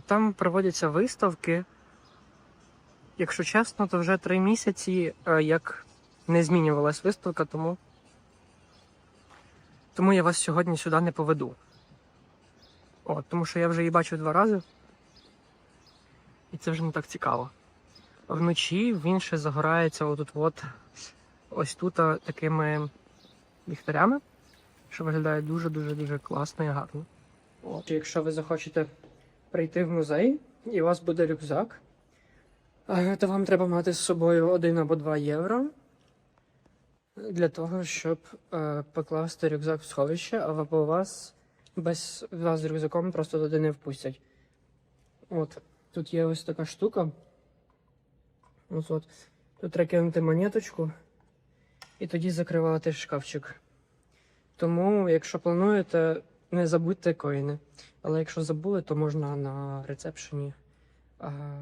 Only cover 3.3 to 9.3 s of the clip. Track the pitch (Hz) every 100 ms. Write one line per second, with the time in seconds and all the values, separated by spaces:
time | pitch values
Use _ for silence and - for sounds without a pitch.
3.3 | - 170 214 226 - 202 180 170 190 -
4.3 | 185 190 226 - 190 - 185 165 - -
5.3 | 160 156 160 - - - - _ _ -
6.3 | 170 160 175 156 147 147 147 190 208 185
7.3 | 165 156 156 160 180 - _ _ _ _
8.3 | _ _ _ _ _ _ _ _ _ _